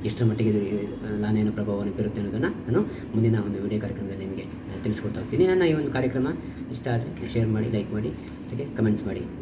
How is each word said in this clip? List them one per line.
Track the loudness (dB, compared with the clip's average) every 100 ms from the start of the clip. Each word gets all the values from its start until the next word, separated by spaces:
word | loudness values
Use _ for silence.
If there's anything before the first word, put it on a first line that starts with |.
| -4
ಎಷ್ಟರ | 2 2
ಮಟ್ಟಿಗೆ | 4 4
ಇದು, | 4 2 -2 -2 -6
ಆ, | -4 -2
ಲಾ | 2
ನೈನೋ | 4 2
ಪ್ರಭಾವವನ್ನು | 0 0 0 -2
ಬೀರುತ್ತೆ | 0 -2 0
ಅನ್ನೋದನ್ನ | -2 0 -2
ನಾನು | -2 0 2
ಮುಂದಿನ | 2 -4 -4 2 4 4
ಒಂದು | 0 -2
ವಿಡಿಯೋ | -2 -2
ಕಾರ್ಯಕ್ರಮದಲ್ಲಿ | -2 -4 -6 -6 -6
ನಿಮಗೆ, | -6
ಆ, | -8 -10 -10 -4
ತಿಳಿಸ್ಕೊಡ್ತಾ | -2 -2 -2 -4
ಹೋಗ್ತೀನಿ. | -2 4 6
ನನ್ನ | 6
ಈ | 6
ಒಂದು | 4 2
ಕಾರ್ಯಕ್ರಮ | 2 2 2 0 -2 -6 -10 -8
ಇಷ್ಟ | -6 0
ಆದ್ರೆ | 0 -2 -6 -2
ಶೇರ್ | 2 2
ಮಾಡಿ, | 2 2
ಲೈಕ್ | 0 0
ಮಾಡಿ, | -2 -2
ಹಾಗೆ | -4 -10 -12 -8 -6 -4
ಕಾಮೆಂಟ್ಸ್ | 2 4 4 0
ಮಾಡಿ. | -4 -6 -2